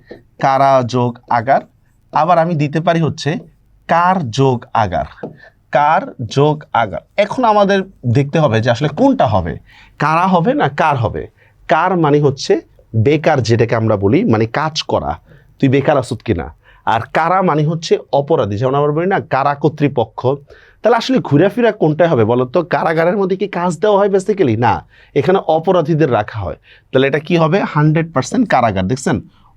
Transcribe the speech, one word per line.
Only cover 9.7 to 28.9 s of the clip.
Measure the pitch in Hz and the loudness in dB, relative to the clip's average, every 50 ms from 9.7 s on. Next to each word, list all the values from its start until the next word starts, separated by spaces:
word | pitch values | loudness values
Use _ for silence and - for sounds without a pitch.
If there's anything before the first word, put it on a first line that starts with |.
| - - - - _ _ | -20 -20 -20 -20 _ _
কারা | - 151 160 165 180 | -2 0 0 0 2
হবে | 190 185 170 165 226 277 | 2 2 2 2 0 0
না | 294 - 139 | 0 -2 -2
কার | 143 - 170 156 143 | 0 0 0 0 0
হবে। | 123 113 87 80 76 - - _ _ _ _ _ _ _ - | 0 -2 -4 -4 -6 -10 -10 _ _ _ _ _ _ _ 0
কার | 170 156 170 185 190 | 0 0 2 0 0
মানে | 175 160 143 143 147 | 0 2 2 2 2
হচ্ছে | 147 139 139 - - - - 330 - _ _ _ _ _ - | 2 2 0 -2 -2 -2 -2 -2 -2 _ _ _ _ _ -2
বেকার, | 110 104 135 151 156 156 170 156 135 110 | 0 2 2 2 2 2 0 0 0 2
যেটাকে | 101 117 113 120 107 123 | 0 2 2 2 0 0
আমরা | 113 110 110 110 | 0 0 0 0
বলি, | 101 98 98 110 170 247 | 2 2 2 2 2 2
মানে | 208 117 107 113 | 2 2 0 0
কাজ | 113 - 139 151 160 151 - - | -2 -2 -4 -4 -4 -6 -8 -6
করা, | - - 95 78 71 76 - - _ - - _ _ _ _ | -4 -4 -2 -2 -4 -8 -10 -12 _ -20 -20 _ _ _ _
তুই | - 135 | 0 2
বেকার | 123 139 139 156 151 135 | 2 2 2 2 0 0
আসুত | 113 - 123 110 - | -2 -4 -8 -8 -4
কিনা। | - 95 82 64 67 - _ _ _ _ _ _ | -4 -4 -4 -4 -8 -14 _ _ _ _ _ _
আর | - 107 113 110 - - | -2 -2 -2 -2 -2 -2
কারা | 170 160 165 180 190 190 | -2 0 0 0 0 2
মানে | 175 143 156 151 | 0 0 0 0
হচ্ছে | 151 170 165 - - 208 - - - - | -2 -2 -4 -2 -2 -2 -2 -2 -2 -2
অপরাধী, | 139 143 139 165 147 117 98 104 | -2 0 0 0 0 0 -2 -2
যেমন | 101 127 135 131 | -2 -2 0 0
আমরা | 143 147 147 147 | 0 0 0 0
বলি | 160 175 | -2 -2
না | 190 196 160 | 0 -2 -2
কারা | 120 - - 131 135 143 147 | -2 -2 -2 -2 0 -2 -2
কর্তৃপক্ষ। | 143 131 117 - - 147 143 143 123 113 - _ - - 123 143 139 - _ - - - - _ _ - | 0 -2 -2 0 0 -2 -2 0 -2 -4 -4 _ -4 -2 -2 -2 -2 -8 _ -20 -20 -20 -20 _ _ 0
তাহলে | 214 247 | 0 0
আসলে | 226 - - 262 226 | 2 0 0 -2 -2
ঘুরাফিরা | - - 143 143 185 196 196 247 233 220 214 | 0 2 2 4 4 2 2 0 0 0 0
কোনটাই | - 180 151 151 156 175 165 | 0 0 -2 2 2 2 2
হবে | 165 117 110 | 2 2 2
বলো | 104 123 123 127 | 2 2 0 -2
তো? | 123 - 180 160 | 0 -2 -2 -2
কারাগারের | 170 - 139 165 160 165 160 165 175 202 | 0 -4 -2 -2 -2 0 0 0 0 0
মধ্যে | 208 196 185 190 | -2 -2 -2 -2
কি | 180 208 196 | -4 -4 -6
কাজ | - 175 175 180 160 151 | -4 -4 -4 -4 -2 -2
দেওয়া | - 214 208 190 | 0 2 2 2
হয় | 202 202 | 2 2
basically? | 190 196 185 - 208 196 175 127 110 107 | 2 0 0 -2 0 0 0 0 0 2
না, | 123 113 92 78 - _ _ _ - _ _ | 2 0 0 0 -4 _ _ _ -20 _ _
এখানে | 143 135 165 185 196 - | -2 2 2 0 0 2
অপরাধীদের | - 156 160 165 190 185 180 151 143 170 147 160 139 120 | 0 -2 0 0 2 2 2 2 0 0 0 2 2 2
রাখা | 107 104 - - 110 | 0 -2 -2 -8 -8
হয়। | 95 82 - - _ _ - - _ _ - | -8 -8 -10 -10 _ _ -20 -20 _ _ -2
তাহলে | 131 135 | 0 0
এটা | 139 151 151 | 0 0 -2
কি | 160 - 180 | -2 0 0
হবে? | 165 160 151 165 202 277 | 2 2 2 2 0 -2
হান্ড্রেড | - - 151 147 156 151 165 160 165 - | -2 0 0 2 2 2 2 -2 -2 -2
পার্সেন্ট | - - - - 262 240 - | -4 -4 -2 -2 -2 0 2
কারাগার। | 151 131 120 113 95 95 92 | 2 2 2 2 0 -2 -2
দেখছেন, | 92 | -2